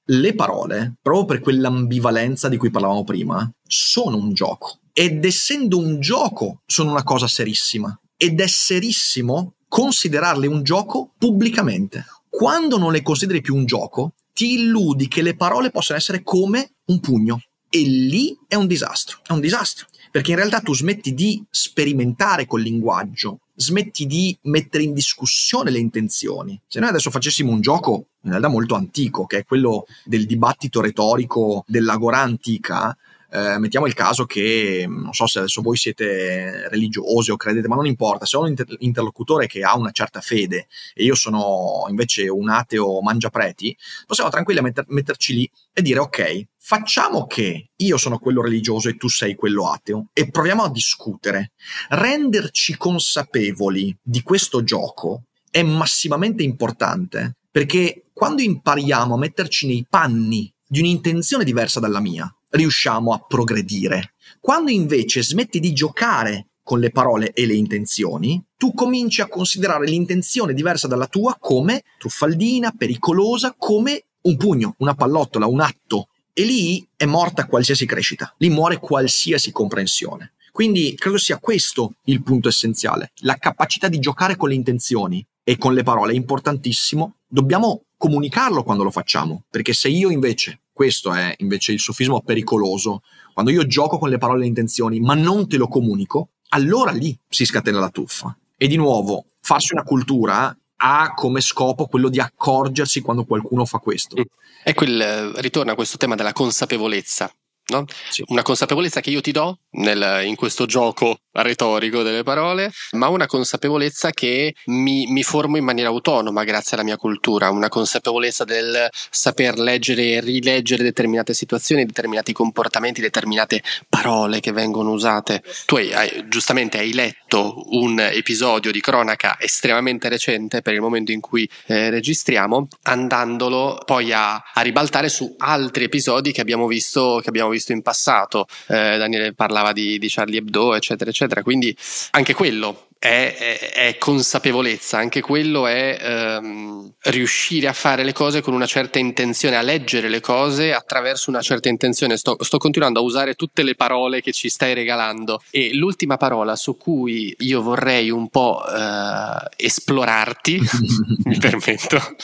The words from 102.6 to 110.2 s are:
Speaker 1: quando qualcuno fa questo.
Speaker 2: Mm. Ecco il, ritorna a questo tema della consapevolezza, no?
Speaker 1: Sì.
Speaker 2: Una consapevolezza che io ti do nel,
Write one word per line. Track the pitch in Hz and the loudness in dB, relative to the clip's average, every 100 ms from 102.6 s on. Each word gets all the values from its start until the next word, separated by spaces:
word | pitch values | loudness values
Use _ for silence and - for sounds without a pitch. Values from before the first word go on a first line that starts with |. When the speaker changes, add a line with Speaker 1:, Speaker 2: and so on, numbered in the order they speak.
| 135 131 139 - | 0 -2 -2 -2
Speaker 1:
quando | - 120 | -2 -2
qualcuno | 120 110 107 123 | 0 -2 -2 -2
fa | 117 110 | -2 -2
questo. | - 95 - - | -4 -4 -4 -4
Speaker 2:
Mm. | 120 _ _ - | -4 _ _ -6
Ecco | - 151 | -2 0
il, | 147 117 107 107 107 101 | 2 2 0 0 -4 -4
ritorna | 127 156 123 | -2 0 0
a | |
questo | 110 113 - | -2 -4 -2
tema | 123 113 | -2 0
della | 104 | -2
consapevolezza, | - 127 - 131 117 110 104 - - 98 - _ _ - | 0 0 0 -2 -2 -2 -2 -4 -6 -6 -8 _ _ -4
no? | 127 147 - - | -4 -4 -10 -10
Speaker 1:
Sì. | - - | -8 -2
Speaker 2:
Una | 123 | 0
consapevolezza | - 127 147 147 175 143 | 2 0 0 0 0 -2
che | 127 | -2
io | 143 | -2
ti | 147 | -2
do | 147 160 185 _ - | -2 -2 -4 _ -2
nel, | 104 104 101 98 | 0 2 0 0